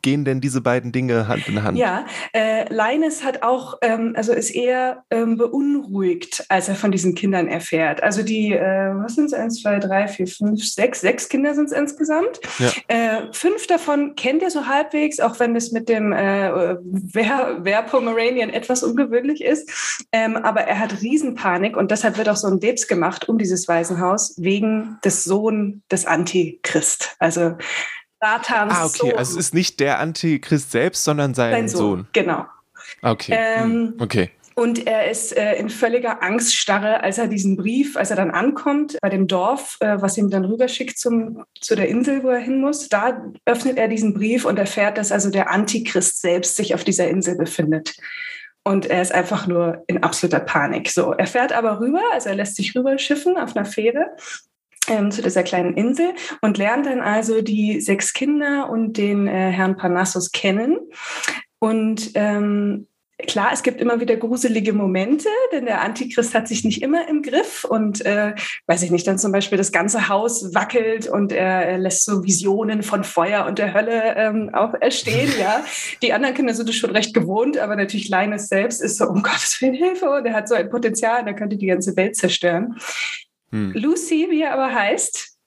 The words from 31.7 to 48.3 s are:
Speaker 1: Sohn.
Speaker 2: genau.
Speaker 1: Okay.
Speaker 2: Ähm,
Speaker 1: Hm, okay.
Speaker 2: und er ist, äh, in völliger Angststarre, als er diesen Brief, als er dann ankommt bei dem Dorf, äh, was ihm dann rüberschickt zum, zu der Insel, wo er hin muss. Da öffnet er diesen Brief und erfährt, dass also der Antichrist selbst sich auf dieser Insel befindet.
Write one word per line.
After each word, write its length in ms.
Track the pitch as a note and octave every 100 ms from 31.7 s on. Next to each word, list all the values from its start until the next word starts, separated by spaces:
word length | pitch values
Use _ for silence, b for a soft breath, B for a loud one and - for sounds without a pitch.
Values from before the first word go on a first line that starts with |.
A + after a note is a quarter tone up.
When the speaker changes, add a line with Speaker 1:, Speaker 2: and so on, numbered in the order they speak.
| F3+
Speaker 1:
Sohn. 280 | G#2 F#2 G2
Speaker 2:
genau. 320 | A3 F3+ D#3+ - - _ B B B
Speaker 1:
Okay. 320 | A#2 A2 - A3+
Speaker 2:
Ähm, 260 | A3+ A3+
Speaker 1:
Hm, 300 | A3+ A#3 A#3 A#3
okay. 320 | A#3 G#3+ F3+ _ _ -
Speaker 2:
und 300 | A#3 A#3 A3+
er 220 | A3 G#3
ist, 260 | A3 - -
äh, 180 | G#3+ G#3
in 140 | G#3+
völliger 520 | - A3+ A#3+ A#3+ -
Angststarre, 800 | F3+ A3 A#3 - - G3+ G#3 A3
als 140 | F#3+ G3
er 100 | A#3
diesen 280 | G#3 G3 F#3+
Brief, 400 | F#3+ B3 C#4+ -
als 140 | G3
er 80 | G3+
dann 140 | F#3
ankommt 640 | E3 A#3+ C#4+ - C#4+ D4 -
bei 80 | G3
dem 180 | F#3+ F#3+
Dorf, 500 | F#3+ F#3+ C#4 - -
äh, 180 | G#3+ G3+
was 160 | F#3+ F#3+
ihm 120 | G3+
dann 140 | G3 F#3
rüberschickt 520 | A#3 B3+ - B3+ -
zum, 460 | B3 A#3 A3 A3+ - -
zu 140 | - G#3+
der 120 | F3+
Insel, 360 | A3+ B3+ C#4
wo 60 | B3+
er 100 | B3
hin 200 | A#3 C4+
muss. 300 | C4+ D4 -
Da 340 | G#3 A3+ A#3+ - - -
öffnet 320 | A#3+ C4 B3+
er 100 | A3+
diesen 260 | G#3+ G#3+
Brief 300 | G#3 G#3+ A#3+ -
und 120 | G3+
erfährt, 380 | G3 - G#3 G#3
dass 140 | G3+
also 180 | G3+ G3
der 200 | G3 -
Antichrist 680 | F#3 G#3 A#3 - - - -
selbst 340 | F3+ F3 F3 -
sich 160 | F#3+
auf 100 | G3
dieser 240 | - F#3 F3+
Insel 300 | F#3 F3 F3+
befindet. 580 | E3+ - D#3 D#3 D#3 - B B B